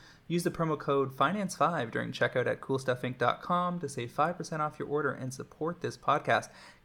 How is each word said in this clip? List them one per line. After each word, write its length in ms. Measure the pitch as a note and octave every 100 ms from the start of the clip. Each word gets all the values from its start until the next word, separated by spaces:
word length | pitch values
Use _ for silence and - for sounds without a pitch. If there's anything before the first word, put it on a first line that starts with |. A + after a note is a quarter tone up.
| - - -
Use 160 | E3+
the 80 | E3+
promo 280 | - E3 D3
code 360 | - C#3 C3
finance 400 | C3+ C#3+ G#3 F#3+
five 360 | - D3+ E3 A#2
during 200 | A#2+ A#2
checkout 360 | B2 B2 B2+ B2
at 160 | A2+
cool 160 | - C3+
stuff 240 | C3 B2
inc 160 | B2+ B2+
dot 240 | B2 -
com 360 | - F3 F3+ F3
to 80 | C#3
save 220 | - A#2+
five 260 | - D#3 F3
percent 240 | - D#3
off 180 | D3+ -
your 100 | -
order 240 | D3 C#3+
and 200 | - C3
support 480 | C3 - - D#3 F3
this 160 | B2 -
podcast. 520 | - D3 C#3+ A2+ - - - -